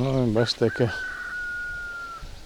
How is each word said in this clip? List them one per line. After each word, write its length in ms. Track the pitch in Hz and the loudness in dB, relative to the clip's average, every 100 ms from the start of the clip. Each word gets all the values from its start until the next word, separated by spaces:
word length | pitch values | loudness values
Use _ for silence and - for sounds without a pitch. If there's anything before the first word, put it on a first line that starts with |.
Ой, 260 | 135 135 120 | 2 4 4
бачите, 380 | 107 117 - | 4 4 4
яке 260 | 113 - 117 - - - - - 1077 1077 1077 1077 1077 1077 1077 1077 - - | 2 4 2 2 -6 -6 -6 -6 -6 -6 -6 -6 -6 -8 -10 -10 -10 -12